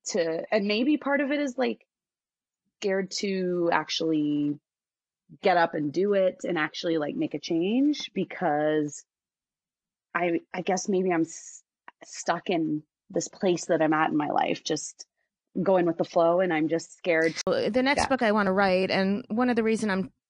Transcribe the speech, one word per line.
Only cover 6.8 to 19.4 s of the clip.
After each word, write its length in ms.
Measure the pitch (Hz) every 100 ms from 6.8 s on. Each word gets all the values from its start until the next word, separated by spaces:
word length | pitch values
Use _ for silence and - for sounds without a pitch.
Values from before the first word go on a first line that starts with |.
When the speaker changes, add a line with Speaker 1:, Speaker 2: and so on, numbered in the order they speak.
| 180 160
Speaker 1:
like, 160 | 147 -
make 180 | 151
a 60 | 147
change 720 | - 165 185 240 294 285 -
because 880 | 190 170 - 175 147 151 156 147 - - _ _ _ _ _ _ _ _ _ _
I, 280 | 175 175 170 -
I 80 | 185
guess 260 | 175 185 -
maybe 240 | 185 185
I'm 100 | 165
s-, 420 | 165 - - - _ _ - -
stuck 460 | - - - 170 -
in 320 | 170 156 151 - _ -
this 180 | 180 -
place 380 | - 196 170 -
that 160 | 165
I'm 120 | 156
at 180 | 156 156
in 60 | 151
my 100 | 147
life, 360 | - - -
just 420 | - 156 - - - _ _ _ _ -
going 240 | 180 185 175
with 120 | 170
the 60 |
flow. 360 | - 175 165 175
And 120 | 185
I'm 140 | 156 156
just 280 | 165 - -
scared. 360 | - 160 165 160 -
Speaker 2:
The 360 | 113 196 233
next 200 | 262 285
Speaker 1:
Yeah. 40 | -
Speaker 2:
book 140 | 262
I 100 | 226
wanna 200 | 214 196
write, 380 | 190 196 185 185
and 340 | 151 190 202 -
one 200 | 220